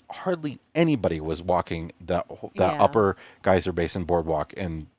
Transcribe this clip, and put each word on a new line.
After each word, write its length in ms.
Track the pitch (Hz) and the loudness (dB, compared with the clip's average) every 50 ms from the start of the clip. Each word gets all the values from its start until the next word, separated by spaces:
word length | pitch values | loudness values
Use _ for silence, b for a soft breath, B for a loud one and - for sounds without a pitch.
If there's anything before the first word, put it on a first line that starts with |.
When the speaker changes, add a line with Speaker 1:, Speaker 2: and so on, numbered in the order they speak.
| _ - | _ -14
Speaker 1:
hardly 480 | - - - 190 185 165 156 151 127 - - _ - | -16 -6 -4 -4 -4 -2 -4 -8 -8 -10 -14 _ 0
anybody 460 | 156 170 165 151 120 95 92 82 78 | 2 4 4 4 2 2 0 0 -2
was 200 | 78 82 80 76 85 | -2 -4 -4 -2 0
walking 500 | 90 87 87 85 - 90 82 82 82 - _ | 2 2 2 2 0 -4 -6 -6 -10 -12 _
that 260 | 87 82 90 85 - - | -6 -4 -2 -2 -2 -6
wh-, 240 | 82 - - 104 - | -10 -14 -14 -10 -2
that 160 | - 92 92 - | 0 2 2 4
Speaker 2:
Yeah. 80 | - 101 | 4 2
Speaker 1:
upper 340 | 98 98 113 104 98 92 B B B B B - | 4 4 4 2 2 2 B B B B B 2
Geyser 300 | 101 95 92 85 95 87 | 4 4 4 2 0 -2
Basin 300 | 87 85 80 - 98 90 | -2 -2 -2 -2 -4 -2
boardwalk, 480 | 78 87 85 80 80 80 76 76 - - | 0 0 0 2 0 -2 -2 -2 -6 -6
and 320 | - 98 87 80 80 76 - _ | -8 -8 -6 -6 -8 -10 -14 _